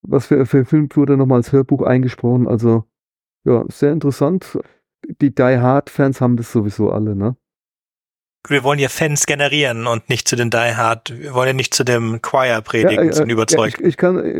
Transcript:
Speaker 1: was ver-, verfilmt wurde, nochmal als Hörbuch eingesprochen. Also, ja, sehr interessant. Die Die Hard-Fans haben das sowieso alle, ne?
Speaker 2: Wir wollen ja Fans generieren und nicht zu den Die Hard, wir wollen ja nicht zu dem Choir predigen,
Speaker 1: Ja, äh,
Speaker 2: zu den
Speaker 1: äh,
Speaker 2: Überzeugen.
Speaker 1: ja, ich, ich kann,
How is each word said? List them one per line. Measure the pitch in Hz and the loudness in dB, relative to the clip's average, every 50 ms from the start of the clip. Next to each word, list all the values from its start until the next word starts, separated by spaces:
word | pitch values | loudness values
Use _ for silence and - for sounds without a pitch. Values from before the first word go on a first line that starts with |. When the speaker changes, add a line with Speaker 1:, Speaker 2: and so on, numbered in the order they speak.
| - | -6
Speaker 1:
was | - - 139 - | -2 -2 -2 0
ver-, | - 147 131 135 | 2 2 2 2
verfilmt | - - 139 127 - 160 151 151 139 - | 2 2 2 2 2 2 2 0 2 0
wurde, | 151 143 139 143 | 0 2 2 2
nochmal | 135 135 131 131 123 | 2 2 4 2 2
als | 117 - - | 2 2 2
Hörbuch | 135 131 - 139 135 - | 0 2 2 0 0 2
eingesprochen. | 131 127 127 131 123 - - - 120 123 123 123 - | 2 2 2 0 -2 -4 -4 -2 0 2 2 2 0
Also, | 123 110 113 117 113 113 110 - _ _ _ _ _ _ _ _ _ _ _ | 0 0 2 2 2 2 0 -4 _ _ _ _ _ _ _ _ _ _ _
ja, | 135 123 117 - - | 0 2 2 0 -4
sehr | - - 143 143 147 | -4 -2 0 0 0
interessant. | 156 147 143 127 - 143 143 185 190 - - - - - - _ _ _ _ _ _ - 320 - - | 0 -2 -2 -2 0 0 0 0 -2 -4 -6 -8 -10 -10 -12 _ _ _ _ _ _ -16 -16 -4 -2
Die | 147 139 - | 0 0 2
Die | - 127 | 2 2
Hard-Fans | 127 131 123 120 127 131 143 - - - - 139 135 131 - | 2 2 2 2 2 2 0 0 -2 -2 0 0 0 0 0
haben | 131 120 120 | 0 0 0
das | 117 113 - - | 0 -2 -2 -2
sowieso | 120 104 104 101 - 107 101 | -2 -2 -2 -2 -2 -2 0
alle, | - 104 107 107 104 | 0 -2 -2 -2 -2
ne? | 98 98 113 127 - _ _ _ _ _ _ _ _ _ _ _ _ _ _ _ _ _ _ _ _ - - | -2 -2 -4 -4 -6 _ _ _ _ _ _ _ _ _ _ _ _ _ _ _ _ _ _ _ _ -6 -2
Speaker 2:
Wir | 147 139 123 | -2 0 0
wollen | 139 147 147 | 0 0 0
ja | 139 123 | -2 -2
Fans | - - 165 156 147 143 - | -2 -2 -2 -2 -2 -2 -2
generieren | - 147 139 143 139 147 147 143 131 117 113 117 | -2 -2 -2 -2 -2 0 0 -2 -2 -4 -4 -4
und | 120 117 113 - - | -4 -4 -4 -4 -4
nicht | 135 117 - | -4 -4 -2
zu | - - | -2 -2
den | 120 120 117 | -2 0 0
Die | 117 | 0
Hard, | 117 117 120 113 113 117 113 117 117 - - 117 | 0 0 0 0 0 0 -2 -2 -2 -6 -12 -14
wir | 123 151 147 131 | -14 -14 -6 -4
wollen | 123 127 131 | -2 0 0
ja | 131 | 0
nicht | 131 127 - - | -2 -4 -4 -4
zu | - 135 | -2 0
dem | 123 123 117 117 113 113 113 - | 0 0 0 0 -2 -4 -6 -6
Choir | - - 135 127 127 117 110 | -2 0 0 2 2 0 -2
predigen, | 110 - - 117 127 185 208 - 175 | -4 -2 0 0 2 2 2 2 2
Speaker 1:
Ja, | 160 | 2
äh, | 160 | 2
Speaker 2:
zu | 156 151 | 0 0
den | 120 | 0
Speaker 1:
äh, | 117 | 0
Speaker 2:
Überzeugen. | 110 113 - 165 143 110 110 - | 0 0 2 2 2 0 0 -2
Speaker 1:
ja, | - | -2
ich, | - | -2
ich | - - | -2 0
kann, | - - 180 185 175 - - - - | 2 0 0 0 0 -2 -4 -2 0